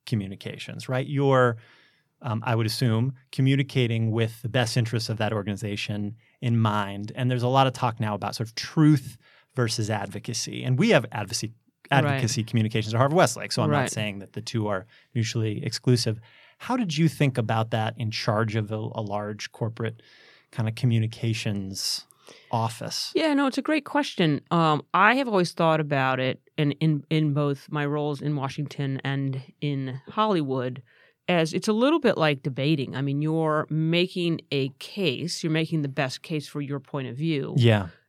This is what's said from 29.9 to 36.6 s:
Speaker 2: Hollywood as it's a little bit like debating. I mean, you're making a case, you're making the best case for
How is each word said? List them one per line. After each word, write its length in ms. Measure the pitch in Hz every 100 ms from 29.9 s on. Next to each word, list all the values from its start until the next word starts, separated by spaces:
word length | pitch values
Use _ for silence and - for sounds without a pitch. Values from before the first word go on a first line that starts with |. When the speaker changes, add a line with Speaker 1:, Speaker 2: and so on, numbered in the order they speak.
| 131 -
Speaker 2:
Hollywood 720 | - 214 185 139 131 127 127 - _ _ _ -
as 240 | 175 160 185
it's 140 | 220
a 40 |
little 280 | 214 262 320
bit 180 | 233 -
like 240 | 156 139
debating. 520 | 151 127 139 156 123 123
I 60 |
mean, 200 | 139 139
you're 440 | 151 160 160 151 -
making 720 | 151 160 170 180 180 170 160 -
a 200 | 143 135 -
case, 600 | - - 175 123 170 - 165
you're 80 |
making 300 | 156 165 160
the 60 | 139
best 340 | 135 135 -
case 240 | - 156 139
for 120 | 151